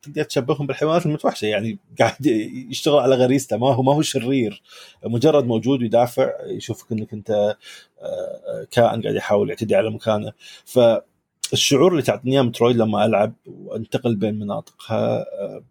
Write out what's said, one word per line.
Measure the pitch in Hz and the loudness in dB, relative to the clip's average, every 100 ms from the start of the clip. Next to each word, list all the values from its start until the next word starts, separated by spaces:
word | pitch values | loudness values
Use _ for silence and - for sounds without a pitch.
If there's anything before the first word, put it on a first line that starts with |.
تقدر | - 147 | -12 -8
تشبههم | 151 151 131 143 143 | -4 -2 -2 -2 -4
بالحيوانات | 135 156 165 160 | -2 0 0 0
المتوحشة، | 151 135 139 107 | -2 -4 -2 -2
يعني | 104 113 101 _ - | -2 -2 -8 _ 0
قاعد | 117 - 139 110 - 127 123 | 0 2 0 0 -2 -8 -10
يشتغل | 127 - 147 | -4 2 4
على | 127 | 4
غريزته، | 131 127 135 - 107 | 4 4 2 0 0
ما | 127 | 2
هو، | 123 | 2
ما | 131 | 2
هو | 147 | 2
شرير، | 147 135 117 139 110 101 _ - - _ | 2 -2 -2 -2 -2 -6 _ -20 -20 _
مجرد | - 117 147 147 | -6 0 4 4
موجود | 120 113 117 135 | 2 0 0 0
ويدافع، | 117 117 120 - 131 - - | 2 2 2 0 -2 -2 -10
يشوفك | - - 110 - | -10 -10 -12 -8
إنك | 110 107 | -8 -8
أنت، | 107 101 104 104 104 - - - _ | -10 -4 0 0 -2 -10 -20 -20 _
آه، | - - - - - - - | -10 -8 -8 -10 -10 -10 -4
كائن | - 117 113 | 2 2 2
قاعد | 107 | -4
يحاول | 104 - 104 104 | -4 0 0 0
يعتدي | 104 107 104 | -4 0 2
على | 110 | 0
مكانه. | 107 - 104 107 - - - | -2 -2 -2 -4 -12 -20 -20
فالشعور | - 127 117 110 - _ _ _ - - - 139 175 | -4 4 4 4 -2 _ _ _ -4 -2 2 4 4
اللي | 165 | 4
تعطيني | 127 101 123 | 0 0 0
إياه | 135 | 2
مترويد | 123 - 120 120 | 2 2 2 4
لما | 110 101 | 2 2
ألعب | 110 101 110 - - | 2 2 0 -2 -18
وأنتقل | - 98 110 110 135 127 104 | -18 -12 -10 -6 -4 -2 -2
بين | 107 107 | -2 -4
مناطقها، | 104 110 - _ - 110 113 117 | -6 -8 -10 _ -6 -2 -2 -2
آه، | - 98 101 - - | -6 -10 -10 -12 -18